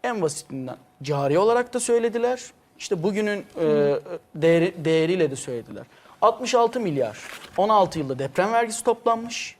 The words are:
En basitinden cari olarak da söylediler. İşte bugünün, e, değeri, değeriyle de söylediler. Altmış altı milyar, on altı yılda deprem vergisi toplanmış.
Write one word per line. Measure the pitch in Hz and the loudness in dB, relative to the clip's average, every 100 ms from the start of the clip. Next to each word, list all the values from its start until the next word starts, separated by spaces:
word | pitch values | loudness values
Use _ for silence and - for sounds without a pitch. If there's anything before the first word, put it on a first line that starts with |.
En | 247 226 | -4 -2
basitinden | 160 147 - 135 127 123 _ _ | -2 -4 -12 -10 -10 -14 _ _
cari | 139 143 139 156 | -4 -2 2 4
olarak | 208 233 240 | 4 2 0
da | 247 | -4
söylediler. | 240 233 233 226 240 247 - _ _ _ | 0 2 2 0 -2 -2 -8 _ _ _
İşte | - 185 | -6 -2
bugünün, | 170 202 214 202 - - | -2 0 -2 -4 -8 -2
e, | 160 151 143 143 - 170 _ | 0 2 2 0 -4 -14 _
değeri, | 151 165 170 175 190 | 0 4 4 2 0
değeriyle | 156 160 160 185 156 | 0 2 2 2 0
de | 131 | -2
söylediler. | - 120 110 104 120 - - - | -8 -10 -10 -16 -16 -20 -20 2
Altmış | 214 220 247 | 2 2 0
altı | 247 233 247 | 2 2 2
milyar, | 208 143 117 107 - - - - | -2 0 -2 -4 -16 -16 -10 -2
on | 202 | 4
altı | 214 185 165 | 6 4 0
yılda | 135 131 | -4 -4
deprem | 135 - 190 | -4 0 2
vergisi | 233 233 220 | 2 0 -2
toplanmış. | - 226 233 226 233 240 - - | -2 0 0 0 -2 -10 -10 -14